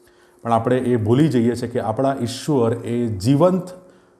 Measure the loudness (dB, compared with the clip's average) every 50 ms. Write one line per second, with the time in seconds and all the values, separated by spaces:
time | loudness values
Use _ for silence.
0 | _ _ _ _ _ _ _ _ -4 0 0 0 2 2 0 0 2 0 0 2
1 | 2 2 4 4 4 4 2 2 2 0 0 -2 -4 -6 -4 -4 -4 -4 -2 -2
2 | -2 -2 -2 -2 -6 -8 -8 -6 -4 -2 0 2 2 0 0 -2 -4 -6 -4 -4
3 | -2 -4 -4 -2 0 2 4 4 4 4 2 0 -4 -8 -14 -20 -20 -20 _ _
4 | _ _ _